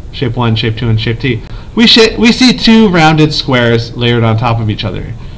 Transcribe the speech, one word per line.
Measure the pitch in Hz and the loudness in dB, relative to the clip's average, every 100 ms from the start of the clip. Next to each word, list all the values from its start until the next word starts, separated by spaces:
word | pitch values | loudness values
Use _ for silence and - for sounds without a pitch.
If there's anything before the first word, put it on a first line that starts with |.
| - | -14
shape | - 127 117 | -8 -6 -2
one, | 120 113 | -2 -2
shape | 120 107 | -2 -4
two, | 117 | -2
and | 110 | -2
shape | 113 113 | -2 -4
T. | 139 123 - - - - | -4 -4 -8 -14 -8 0
We | 233 | 2
sha-, | - 220 - | 4 2 2
we | 226 | 0
see | - 254 202 | 4 2 2
two | - 226 220 | 4 4 4
rounded | 175 156 156 151 | 4 4 4 2
squares | 147 - 127 120 117 113 - | 0 -2 0 2 0 -2 -4
layered | 120 120 | 0 2
on | 117 110 | 2 0
top | 120 113 | 0 -2
of | 110 | -2
each | 101 104 | -4 -6
other. | 101 - - - | -8 -10 -12 -14